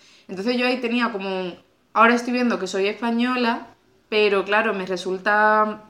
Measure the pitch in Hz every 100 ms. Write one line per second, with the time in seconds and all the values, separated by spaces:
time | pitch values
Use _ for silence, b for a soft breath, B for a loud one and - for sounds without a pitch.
0 | B B - 185 214 247 247 254 233 240
1 | 233 202 196 190 180 170 _ _ _ 208
2 | 226 240 240 247 240 185 190 196 196 214
3 | 233 233 247 247 233 262 - - _ _
4 | _ 214 208 196 190 208 220 196 185 180
5 | 190 185 208 208 214 214 214 214 -